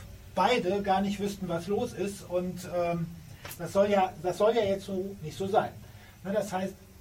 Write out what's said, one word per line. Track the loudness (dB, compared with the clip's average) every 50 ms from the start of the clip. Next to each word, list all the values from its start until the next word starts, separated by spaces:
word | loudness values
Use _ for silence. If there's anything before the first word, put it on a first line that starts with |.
| -8 -14 -16 -16 -16 -4 2
beide | 4 4 6 4 4 2 2 0 0
gar | 2 2 2 4
nicht | 2 2 0 -2
wüssten, | -2 -4 -4 -4 -4 -4
was | -4 -4 -2 -2
los | -2 0 -2 -2 -4
ist | -4 -4 -4 -4 -8 -6 -4
und, | -2 -2 -2 -2 -4 -8 -8 -4 -2
ähm, | 0 0 0 0 0 -2 -4 -8 -10 -16 -16 -16 -16 -14 -14 -10 -8
das | -8 2
soll | 4 4 6 6
ja, | 6 6 4 4 2 -2
das | -2 -2 2 4
soll | 4 6 6
ja | 6 4
jetzt | 2 2 0 -2
so | -4 -4 -4 -4 -4 -6 -10
nicht | -10 -10 -6 -4
so | -2 2
sein. | 2 2 2 2 -2 -10 -16 -18 -18 -18 -20 -20 -18 -12 -6
Ne, | -4 -2
das | -2 -2 -2
heißt, | -2 -4 -4 -4 -6 -10 -16 -20 -20 -20